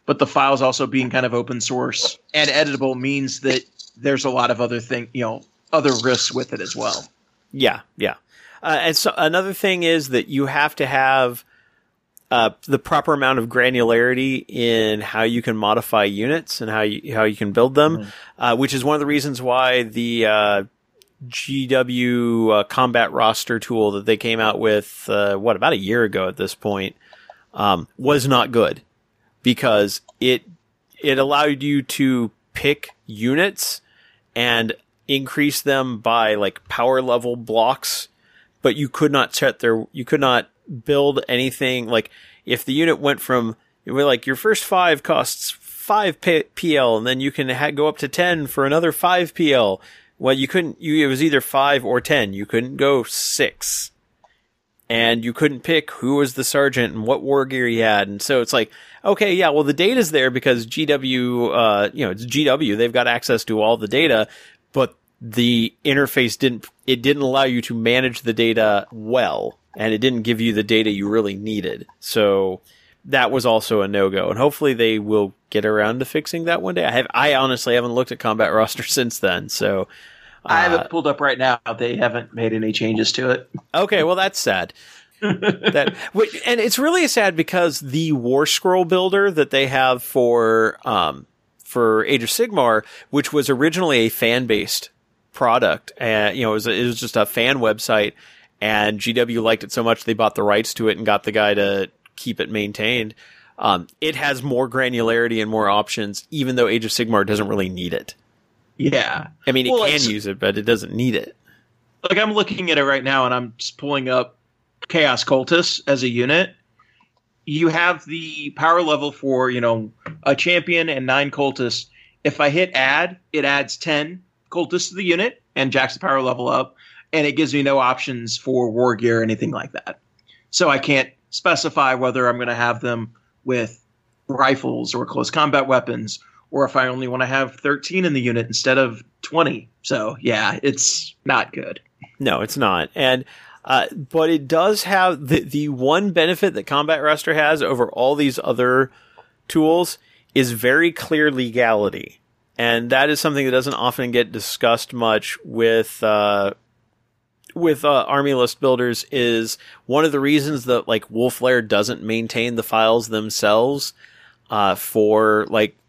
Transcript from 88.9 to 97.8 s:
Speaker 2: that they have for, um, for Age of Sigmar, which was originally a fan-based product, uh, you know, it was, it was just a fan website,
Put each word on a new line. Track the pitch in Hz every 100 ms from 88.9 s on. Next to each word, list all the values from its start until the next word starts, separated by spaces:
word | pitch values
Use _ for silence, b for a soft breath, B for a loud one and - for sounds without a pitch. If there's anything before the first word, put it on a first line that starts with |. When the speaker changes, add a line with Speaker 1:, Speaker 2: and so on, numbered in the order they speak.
| 185 185 196 202
Speaker 2:
that | 156 139
they | 135 135
have | 131 131 127
for, | - 135 120 120 113 113 110 - 135
um, | 104 80 67 - _ _ _
for | - 123 113 110 107
Age | 135
of | 113
Sigmar, | - 233 196 123 110 B B B
which | 143 143
was | 147 135
originally | 127 156 165 175 131
a | 113
fan-based | - 117 123 123 104 82 - - _ _ _ _
product, | - 123 120 107 76 - -
uh, | 120 110 104
you | 101
know, | 113
it |
was, | 107 113
it | 101 120
was | 117
just | 120 120
a | 104
fan | - 120 139
website, | 113 107